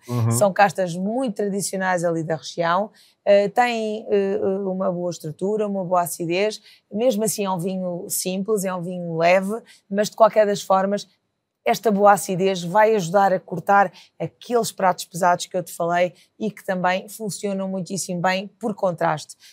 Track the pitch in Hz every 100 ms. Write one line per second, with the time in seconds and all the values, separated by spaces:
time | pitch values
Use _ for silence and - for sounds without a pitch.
0 | - 123 117 117 202 180 190 196 180 175
1 | 196 240 262 202 208 196 - 190 185 180
2 | 170 165 156 156 - - 170 180 208 _
3 | _ _ 196 202 202 220 240 226 220 214
4 | 220 202 196 202 202 190 190 185 190 175
5 | 175 165 156 151 190 214 208 196 175 180
6 | 196 - 165 175 214 208 - - - 208
7 | 254 208 220 - 196 185 185 185 180 175
8 | - - 185 185 196 214 185 185 170 180
9 | 170 165 170 190 190 226 - - - 196
10 | 208 - 214 220 208 202 - 190 196 202
11 | - _ _ _ _ _ - 233 233 196
12 | 202 202 - 175 190 185 170 208 220 214
13 | 165 196 196 185 - 170 - 202 185 -
14 | - - 165 _ - 240 208 - 185 175
15 | - 170 185 180 - 185 175 - 170 175
16 | 180 - _ - 214 - - 185 180 190
17 | 214 - 214 - 202 190 190 190 165 185
18 | - 180 185 190 202 - - - 190 165
19 | 165 156 - - -